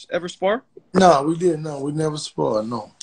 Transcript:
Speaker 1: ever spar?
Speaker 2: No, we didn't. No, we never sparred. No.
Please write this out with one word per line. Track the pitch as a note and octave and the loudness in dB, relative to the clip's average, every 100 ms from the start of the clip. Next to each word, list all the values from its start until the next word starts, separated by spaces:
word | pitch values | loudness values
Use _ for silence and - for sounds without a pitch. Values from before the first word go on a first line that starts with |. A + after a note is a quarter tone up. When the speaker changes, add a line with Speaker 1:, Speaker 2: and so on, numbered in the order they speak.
| - | -8
Speaker 1:
ever | F3 F3 | -6 -6
spar? | - F#3+ A#3 - - _ | -4 -2 -2 -6 -20 _
Speaker 2:
No, | F#3 F#3 D3 | 4 6 6
we | C#3+ E3 | 2 0
didn't. | F3+ D#3 | 0 0
No, | D#3 C#3+ | -6 -8
we | C#3 | -6
never | D3 D#3 D3+ | -2 -4 -4
sparred. | - - C#3+ A2 A2 | -10 -4 -2 -2 -4
No. | A#2 G#2 _ | -8 -10 _